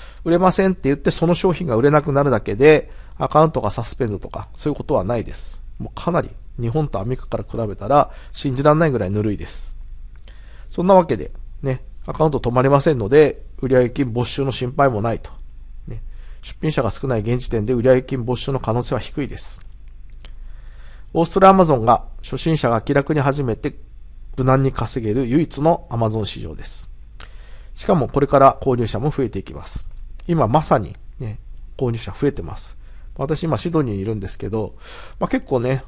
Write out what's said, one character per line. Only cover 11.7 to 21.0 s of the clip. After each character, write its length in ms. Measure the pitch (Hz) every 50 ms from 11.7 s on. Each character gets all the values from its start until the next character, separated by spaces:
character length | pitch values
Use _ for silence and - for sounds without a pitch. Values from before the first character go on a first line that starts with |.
| 127 - - - - - -
ア 60 | -
カ 120 | - - 156
ウ 40 | 160
ン 20 |
ト 100 | 143 120
止 100 | - -
ま 120 | 123 127
り 60 | 131 135
ま 120 | 143 139
せ 120 | - 170
ん 60 | 139 117
の 100 | 101 107
で、 340 | 139 156 151 131 - - - - - -
売 80 | 135 123
上 220 | 131 127 123 117
金 220 | - 139 135 117
没 160 | 110 123 120 -
収 160 | - 139 135
の 80 | 135
心 200 | 123 - 127 123
配 160 | 131 143 139 135
も 140 | 117 101
な 100 | 107 117
い 80 | 107 -
と。 100 | - - - - - - - - - - - - -
ね。 160 | - 110 - - - - - - - - -
出 160 | - - - -
品 100 | 156 156
者 120 | - 151
が 80 | 120 98
少 160 | - - -
な 100 | 131 120
い 40 | 110
現 180 | 101 117 127 123
時 120 | - -
点 140 | 117 110 104
で 80 | 120
売 100 | 127 117
上 200 | 117 131 127 131
金 220 | 127 - 135 123 113
没 160 | 120 123 -
収 120 | - -
の 80 | 135 101
可 120 | - 113
能 100 | 113 123
性 120 | 120 - 135
は 60 | 110
低 220 | - - - 151
い 60 | 131 -
で 100 | - -
す。 260 | - - - - - - - - - - - - - - - - - - - - - - - - - - - - - - - -